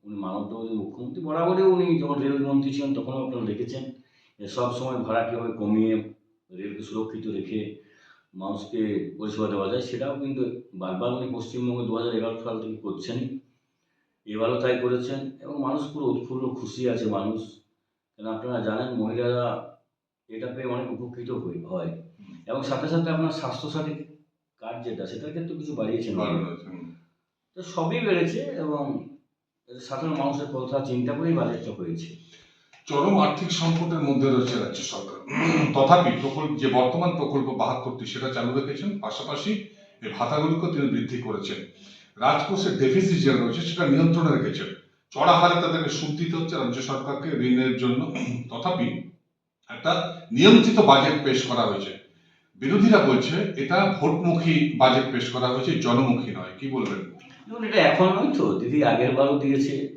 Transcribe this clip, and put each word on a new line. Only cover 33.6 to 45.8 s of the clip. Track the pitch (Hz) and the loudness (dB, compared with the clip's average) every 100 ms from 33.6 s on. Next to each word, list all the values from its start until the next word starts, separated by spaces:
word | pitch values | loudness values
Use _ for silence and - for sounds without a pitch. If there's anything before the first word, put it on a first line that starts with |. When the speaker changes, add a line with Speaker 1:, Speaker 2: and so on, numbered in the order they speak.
| 165 165 165 160 143 | 2 2 0 0 0
Speaker 2:
মধ্যে | 135 135 | 2 4
রয়েছে | 127 123 120 | 4 2 -2
রাজ্য | 104 - - | -4 -6 -8
সরকার, | - - - - - 165 160 143 | -8 -10 -14 -6 0 2 4 2
তথাপি | 127 135 175 175 - | 4 8 8 6 0
প্রকল্প, | 135 156 151 147 | -2 -2 -2 0
যে | 131 123 | 2 4
বর্তমান | 127 170 175 - | 2 2 0 0
প্রকল্প | 143 143 123 120 | -2 0 -2 -2
বাহাত্তরটি, | 113 131 127 - 117 | -2 -2 -4 -8 -8
সেটা | 123 131 123 | -6 -6 -2
চালু | 120 | -2
রেখেছেন। | 131 143 135 202 - | -2 -2 -6 -6 -4
পাশাপাশি | 110 - 143 143 202 208 - - - _ | -6 -8 -8 -6 -4 -4 -6 -18 -20 _
এই | 107 98 | -12 -4
ভাতাগুলিকেও | 123 151 160 165 165 | -2 0 2 0 0
তিনি | 147 139 | 0 0
বৃদ্ধি | 120 117 123 | 0 -2 -6
করেছেন। | - - - - - - - - - - | -6 -6 -6 -10 -12 -18 -20 -20 -20 0
রাজকোষের | 123 151 - 190 - - | 2 2 0 0 0 2
ডেফিসিট | 131 185 185 160 | 4 4 4 4
যেটা | 135 123 | 4 4
রয়েছে, | - 165 | 2 -2
সেটা | 165 - 147 | -4 0 4
নিয়ন্ত্রণে | 147 165 165 156 | 6 6 6 4
রেখেছেন। | - - - - - _ _ _ | 2 0 -4 -8 -10 _ _ _
চড়া | 135 156 170 | 0 6 8
হারে | 175 175 | 6 4
তাদেরকে | 170 165 | 2 0